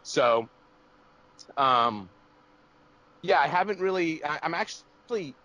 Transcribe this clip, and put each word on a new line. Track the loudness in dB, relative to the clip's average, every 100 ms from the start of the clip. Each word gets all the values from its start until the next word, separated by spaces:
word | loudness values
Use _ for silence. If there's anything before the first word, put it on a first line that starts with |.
So, | -6 2 4 2 0 _ _ _ _ _ _ _ _ _ -12 0
um, | 2 4 2 0 -10 _ _ _ _ _ _ _ _ _ _ _
yeah, | 2 2
I | 4
haven't | 2 -2 -2
really, | -2 0 -2 -2 -6
I, | -6
I'm | -4
actually, | -4 -6 -8 -18 _ -8 -8 -8 -12